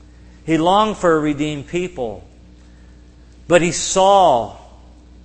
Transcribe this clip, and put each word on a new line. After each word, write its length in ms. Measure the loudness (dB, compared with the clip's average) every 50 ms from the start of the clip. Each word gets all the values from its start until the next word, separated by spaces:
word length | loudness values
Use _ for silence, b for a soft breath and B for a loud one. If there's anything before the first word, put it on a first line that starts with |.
| b b b b b b b b b
He 120 | -2 -2 0
longed 400 | 2 2 2 2 0 -2 -2 -2
for 180 | 0 0 0
a 20 | 0
redeemed 480 | 0 -2 -4 -4 -6 -6 -8 -10 -10
people. 580 | -10 -8 -8 -8 -8 -10 -10 -10 -10 -10 -14 -18 -20 -20 -20 -20 -20 -20 b b b b b b b b b b b b b b b b b b 2
But 140 | 2 2
he 100 | 2 0
saw 880 | -4 -6 -6 -4 0 2 2 4 4 4 4 4 2 0 -2 -6 -10 -18 -20 -20 -20 -20 -20 -20 -20 -20 -20 -20 -20 -20